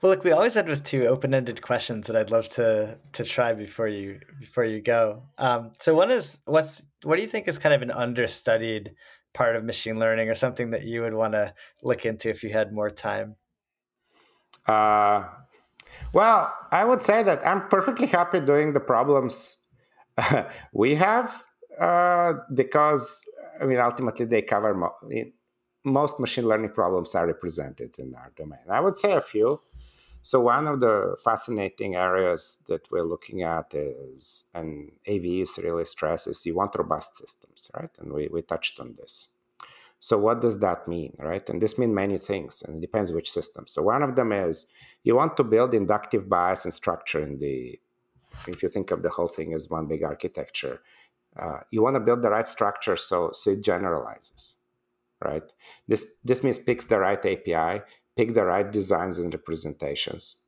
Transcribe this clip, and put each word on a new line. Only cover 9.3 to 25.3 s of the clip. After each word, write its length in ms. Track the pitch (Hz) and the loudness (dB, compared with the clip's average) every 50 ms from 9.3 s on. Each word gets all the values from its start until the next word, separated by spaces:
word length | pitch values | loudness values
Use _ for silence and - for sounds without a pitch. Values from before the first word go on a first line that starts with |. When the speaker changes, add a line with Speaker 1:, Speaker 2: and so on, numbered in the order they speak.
| _ | _
Speaker 1:
part 220 | - 127 117 117 | 0 2 2 2
of 80 | 117 110 | -2 -4
machine 360 | 113 113 - - 113 110 110 | -4 -6 -6 -4 -4 -2 0
learning 280 | 113 113 113 113 113 110 | 0 2 2 2 0 0
or 60 | 113 | 0
something 360 | - - 127 123 - 123 117 | 0 0 -2 -2 -4 -6 -4
that 140 | 113 104 - | -4 -6 -6
you 180 | 127 113 117 117 | -6 -6 -4 -4
would 120 | 117 110 | -4 -2
wanna 400 | 110 110 107 107 107 104 95 - _ - - _ _ - | -2 -2 0 0 0 -2 -2 -4 _ -20 -20 _ _ -2
look 220 | 123 123 - - | -2 -2 -2 -2
into 240 | 113 113 110 - 113 | -6 -4 -2 -4 -4
if 140 | 107 - - | -4 -4 -6
you 80 | 110 | -4
had 220 | 104 107 107 104 107 | -2 -2 -2 -2 -2
more 180 | 107 104 104 | -4 -4 -4
time? 460 | 101 - - 110 101 101 107 107 107 _ _ _ _ _ _ _ _ _ _ _ _ _ _ _ _ _ _ _ _ _ _ _ - _ _ | -4 -6 -6 -6 -4 -4 -6 -8 -12 _ _ _ _ _ _ _ _ _ _ _ _ _ _ _ _ _ _ _ _ _ _ _ -20 _ _
Speaker 2:
Uh, 580 | - 110 107 107 107 104 107 104 101 104 101 95 90 - - - _ _ _ _ _ _ _ - - - - - - - | 2 4 4 6 6 6 6 4 4 4 2 0 -6 -16 -20 -20 _ _ _ _ _ _ _ -20 -20 -20 -16 -14 0 2
well, 400 | 175 202 226 226 202 160 - - - - - - | 4 6 6 6 6 4 0 -4 -10 -8 -2 0
I 120 | 170 202 | 2 4
would 180 | 233 254 - - | 4 2 2 4
say 200 | - 208 226 226 | 2 4 4 4
that 240 | 196 165 - - | 2 2 2 2
I'm 220 | - 185 196 190 - | 2 0 0 2 2
perfectly 400 | - 196 180 - 240 - 240 - | 2 4 4 0 0 0 0 2
happy 320 | - 175 175 175 - 185 | 4 2 2 2 0 0
doing 320 | 143 135 143 147 151 151 147 | 4 4 4 4 4 4 2
the 80 | 139 | 0
problems 880 | - - 127 113 127 143 147 135 127 123 - - - - - - - _ _ _ _ _ _ _ _ _ _ - | 2 2 2 2 4 4 4 4 2 0 -2 -2 -2 -4 -4 -6 -14 _ _ _ _ _ _ _ _ _ _ -2
<laughs> 540 | - - 147 123 - - - - - - _ | 2 4 4 2 2 -2 -10 -18 -20 -8 _
we 240 | - 104 127 147 | 2 4 4 6
have, 480 | 151 180 196 220 240 247 226 - - - _ _ _ - - - - | 4 4 4 4 2 0 -2 -8 -14 -20 _ _ _ -20 -20 -4 0
uh, 540 | 170 170 175 175 175 175 175 175 175 175 160 139 - - 139 | 2 4 4 4 6 4 4 4 4 2 2 0 -4 -6 0
because, 720 | 123 131 131 - 151 151 151 151 143 123 - - - - - - - - - - - | 0 0 2 4 4 4 6 4 2 0 -2 -4 -6 -8 -12 -16 -16 -18 -18 -10 -4
I 60 | 147 | 0
mean, 120 | 139 131 123 | 2 2 4
ultimately 480 | 120 120 120 120 131 117 110 - 120 | 4 2 2 0 -4 -4 -2 -2 -2
they 160 | 113 117 110 104 | 2 2 2 2
cover 320 | - - 104 104 107 101 | 2 0 2 2 2 0
mo-, 200 | 92 85 87 - - - - | 0 -2 -4 -4 -8 -12 -8
in, 240 | - 113 117 143 | -6 -6 -6 -6